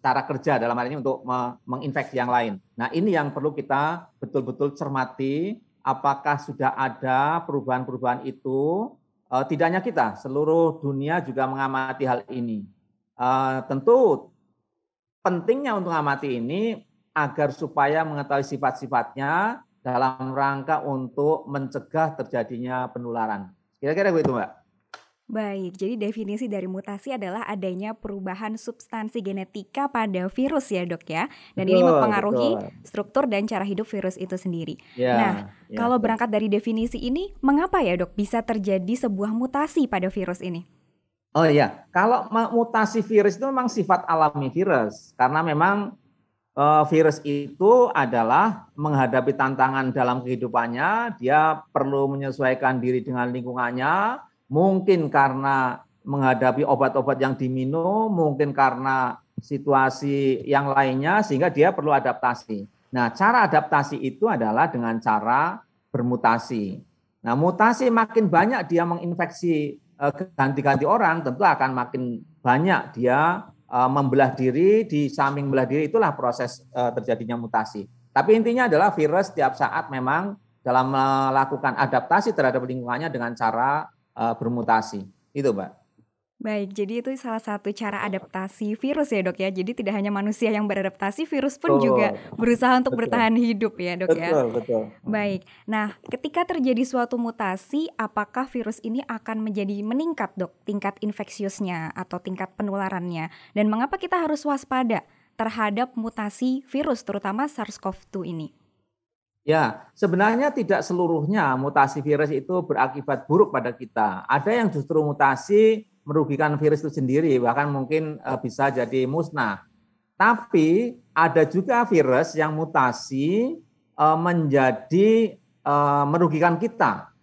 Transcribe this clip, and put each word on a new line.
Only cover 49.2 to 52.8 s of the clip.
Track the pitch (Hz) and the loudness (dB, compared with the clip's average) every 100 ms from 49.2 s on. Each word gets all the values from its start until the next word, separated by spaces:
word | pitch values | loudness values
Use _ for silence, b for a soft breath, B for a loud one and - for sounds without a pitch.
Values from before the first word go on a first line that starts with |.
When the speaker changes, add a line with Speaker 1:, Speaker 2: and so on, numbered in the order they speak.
| 135 | 2
Speaker 1:
tantangan | 135 135 135 131 135 131 | 0 0 2 2 2 -2
dalam | 123 123 127 | 0 0 0
kehidupannya, | 127 123 123 120 117 120 165 220 233 - | -4 -4 0 0 0 -2 0 0 -4 -4
dia | 123 151 156 147 - | 2 4 4 0 -4
perlu | 143 135 139 139 | -2 0 0 0
menyesuaikan | 139 135 135 131 127 131 | -2 -6 0 0 2 0
diri | 127 | 0